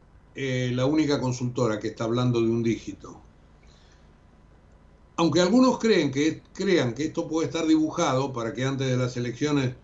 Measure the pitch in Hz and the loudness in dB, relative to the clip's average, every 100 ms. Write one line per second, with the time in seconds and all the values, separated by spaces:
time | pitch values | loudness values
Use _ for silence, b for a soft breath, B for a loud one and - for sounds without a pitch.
0 | - - - - 135 127 127 123 135 156 | -20 -20 -20 -10 -6 -4 -2 -2 0 2
1 | 147 139 127 123 123 131 117 110 110 - | 2 0 -2 -4 -4 -2 -2 -2 -6 -6
2 | 117 120 123 117 113 117 117 107 - 92 | -4 0 2 2 2 0 0 -2 -6 -14
3 | - - - - - - b b b b | -16 -20 -20 -20 -20 -20 b b b b
4 | b - - - - - - - - - | b -20 -20 -20 -20 -20 -20 -20 -20 -20
5 | - - 170 156 180 247 254 - 226 190 | -14 0 2 4 4 6 4 4 2 4
6 | 143 135 156 156 - - 196 170 123 113 | 2 2 0 -2 -12 -6 2 2 2 -2
7 | 156 - 165 156 143 165 160 156 151 156 | -6 -4 -4 -2 -2 -2 2 4 2 0
8 | 160 131 135 120 113 110 131 135 131 123 | 0 0 -2 -4 -6 -4 -4 -2 -2 0
9 | 123 123 120 117 147 143 127 - | -2 -4 -6 -4 0 0 -2 -6